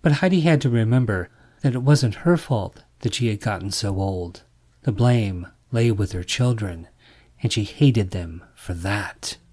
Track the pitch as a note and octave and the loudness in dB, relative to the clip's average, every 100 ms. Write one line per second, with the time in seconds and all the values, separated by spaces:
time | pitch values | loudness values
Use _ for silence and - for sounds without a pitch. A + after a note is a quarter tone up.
0 | E3 D3 F#3+ F3+ D#3+ D3+ C3+ A#2 A2 B2+ | 2 2 4 4 4 4 2 2 2 2
1 | A#2 G2 F2 _ _ _ C#3 B2 C3 D3 | 2 -2 -6 _ _ _ -2 0 4 4
2 | A#2+ - E3+ F3 - A#2+ F#2 - _ _ | 4 0 2 0 0 -4 -4 -10 _ _
3 | A#2+ - A#2 G#2 - G2 F#2+ F#2+ G2+ F#2+ | -6 -2 -2 -2 -4 -4 -4 -4 -4 -2
4 | G2 F#2 F2 F2 _ _ _ _ - G#2 | -2 -4 -8 -12 _ _ _ _ -4 2
5 | B2 A#2+ G#2 F#2 F2 _ _ A#2 A#2 G#2 | 2 4 0 -6 -10 _ _ 0 2 2
6 | G2 F#2 F2 - B2 A#2 G2+ E2+ E2+ _ | -2 -4 -6 -2 0 0 -4 -8 -14 _
7 | _ _ _ _ A2+ A2+ G#2 - D3 A#2 | _ _ _ _ -4 -2 -4 2 4 4
8 | F#2+ F#2 E2 E2 - _ - F2 F#2+ G2+ | 0 -4 -8 -12 -18 _ -10 -8 -4 -4
9 | G2 - - - _ | -6 -12 -12 -14 _